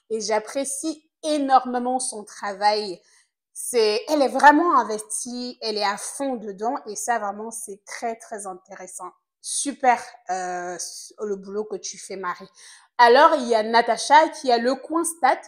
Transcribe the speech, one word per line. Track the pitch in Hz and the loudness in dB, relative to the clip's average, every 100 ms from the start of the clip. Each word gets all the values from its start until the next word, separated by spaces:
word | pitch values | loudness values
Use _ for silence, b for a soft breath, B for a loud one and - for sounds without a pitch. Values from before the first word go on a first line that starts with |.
| - | -8
et | 220 | -6
j'apprécie | 202 214 214 277 277 - 320 302 _ _ | -2 -2 -2 -6 -6 -6 -6 -8 _ _
énormément | 320 302 269 262 254 247 240 254 | -2 -2 4 2 2 -4 -2 -4
son | 254 220 | -4 -10
travail. | 208 - 208 190 208 214 208 170 b b b _ _ | -14 -12 -10 -2 0 0 -2 -10 b b b _ _
C'est, | - - 247 220 220 - | -14 -4 2 2 2 0
elle | 302 | 2
est | 254 | 2
vraiment | 240 277 294 349 285 | 6 6 8 6 2
investie, | 214 214 - - 247 247 247 247 | 0 -4 -8 -10 -8 -10 -10 -10
elle | 226 214 | -6 -4
est | |
à | 202 202 | -2 -4
fond | - - 277 247 | -8 -6 -6 -6
dedans | 208 190 226 285 226 | -8 -6 -6 -6 -8
et | 202 | -10
ça, | 226 233 | -4 -2
vraiment, | 208 208 220 | -4 -8 -10
c'est | - - 196 - | -12 -14 -16 -16
très, | - 240 226 | -10 -8 -8
très | - 220 196 | -12 -14 -12
intéressant. | 180 _ 190 185 - 180 - _ _ | -14 _ -20 -16 -16 -16 -18 _ _
Super, | - - 285 254 254 233 - - - | -10 -6 -6 0 2 2 0 -16 -8
euh, | 185 180 180 175 175 - - - - | -6 -4 -6 -6 -10 -12 -14 -18 -10
le | 214 196 | -6 -6
boulot | 190 202 214 | -8 -8 -6
que | 190 | -8
tu | - - | -10 -14
fais, | - 196 | -12 -8
Marie. | 185 175 190 _ B B B - | -8 -8 -12 _ B B B 4
Alors, | 240 247 311 311 | 8 10 8 6
il | 240 | 2
y | 226 | 0
a | |
Natacha | 220 233 240 220 - 285 320 | 2 2 2 0 6 6 6
qui | 311 269 | 0 0
a | 233 | 2
le | 240 269 | 2 -2
coin | - 320 | -2 -2
stat. | 330 - 262 311 | -2 0 2 2